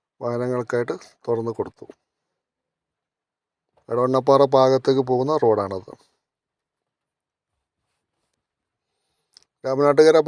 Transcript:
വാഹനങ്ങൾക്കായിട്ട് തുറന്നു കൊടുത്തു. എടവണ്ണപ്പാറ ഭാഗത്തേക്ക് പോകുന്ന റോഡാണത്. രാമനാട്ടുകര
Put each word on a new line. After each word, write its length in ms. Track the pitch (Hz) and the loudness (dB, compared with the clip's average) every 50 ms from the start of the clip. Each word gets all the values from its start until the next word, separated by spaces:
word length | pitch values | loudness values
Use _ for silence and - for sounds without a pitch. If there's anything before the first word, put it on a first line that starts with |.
| _ _ _ _ | _ _ _ _
വാഹനങ്ങൾക്കായിട്ട് 720 | 123 120 120 120 123 123 127 123 120 117 - 120 120 120 170 180 - - _ _ _ | -10 -8 -6 -6 -6 -6 -6 -6 -6 -6 -6 -6 -6 -6 -8 -12 -14 -20 _ _ _
തുറന്നു 260 | - 117 113 113 117 110 - | -6 -4 -4 -4 -6 -8 -8
കൊടുത്തു. 280 | 101 - - _ - - - _ _ _ _ _ _ _ _ _ _ _ _ _ _ _ _ _ _ _ _ _ _ _ _ _ _ _ _ _ _ _ _ _ _ _ _ _ _ - | -10 -10 -12 _ -20 -20 -20 _ _ _ _ _ _ _ _ _ _ _ _ _ _ _ _ _ _ _ _ _ _ _ _ _ _ _ _ _ _ _ _ _ _ _ _ _ _ -8
എടവണ്ണപ്പാറ 500 | 113 120 123 127 131 131 127 139 139 139 139 135 135 135 | -4 -4 -2 -2 -2 -2 2 2 4 4 4 4 4 2
ഭാഗത്തേക്ക് 460 | 131 131 131 135 - - 135 131 135 127 | 4 4 2 0 0 0 -2 -2 -2 -2
പോകുന്ന 240 | 127 123 131 139 156 151 - | -2 -2 -2 -2 -2 0 2
റോഡാണത്. 480 | 117 110 104 101 95 98 92 90 - - - _ _ _ _ _ _ _ _ _ _ _ _ _ _ _ _ _ _ _ _ _ _ _ _ _ _ _ _ _ _ _ _ _ _ _ _ _ _ _ _ _ _ _ _ _ _ _ _ _ _ _ _ _ _ _ _ _ _ _ _ _ _ _ _ _ _ _ _ _ _ _ _ - | 2 2 0 -2 -4 -8 -10 -12 -14 -20 -20 _ _ _ _ _ _ _ _ _ _ _ _ _ _ _ _ _ _ _ _ _ _ _ _ _ _ _ _ _ _ _ _ _ _ _ _ _ _ _ _ _ _ _ _ _ _ _ _ _ _ _ _ _ _ _ _ _ _ _ _ _ _ _ _ _ _ _ _ _ _ _ _ -8
രാമനാട്ടുകര 540 | 127 135 135 143 147 143 139 156 160 156 160 151 | -6 -2 0 2 2 4 6 6 6 6 6 6